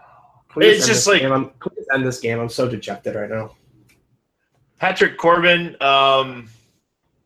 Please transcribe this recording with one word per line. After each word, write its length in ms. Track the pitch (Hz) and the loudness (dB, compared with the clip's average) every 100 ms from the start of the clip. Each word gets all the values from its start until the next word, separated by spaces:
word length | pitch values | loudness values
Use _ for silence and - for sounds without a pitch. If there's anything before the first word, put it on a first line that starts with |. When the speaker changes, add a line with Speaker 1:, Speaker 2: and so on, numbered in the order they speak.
| _ _ _ _ _ | _ _ _ _ _
Speaker 1:
Can 120 | 151 | 2
we 60 | 214 | 4
Speaker 2:
It's 180 | 202 - | 4 2
Speaker 1:
just 20 | |
end 60 | |
Speaker 2:
just 100 | 214 | 0
Speaker 1:
this 20 | 202 | 2
Speaker 2:
like 140 | 185 | 2
Speaker 1:
game? 100 | 135 | 2
I'm, 120 | 135 135 - | -2 -4 -10
can 140 | - | -14
we 60 | - | -12
just 80 | - | -4
end 140 | 135 127 | -4 -4
this 140 | 127 | -6
game? 180 | 113 117 | -6 -4
I'm 80 | 113 | -6
so 200 | - 123 | -4 -6
dejected 460 | 110 104 98 117 107 | -6 -10 -12 -10 -10
right 120 | 104 | -8
now. 260 | 110 107 _ _ _ _ _ _ _ _ _ _ _ _ - | -10 -10 _ _ _ _ _ _ _ _ _ _ _ _ -4
Speaker 2:
Patrick 400 | 185 185 196 - | -2 0 0 2
Corbin, 640 | 165 175 175 175 170 - | 2 4 4 2 -2 -4
um, 680 | 139 139 139 135 131 127 110 - _ _ _ _ _ _ | 0 2 4 2 0 -8 -18 -20 _ _ _ _ _ _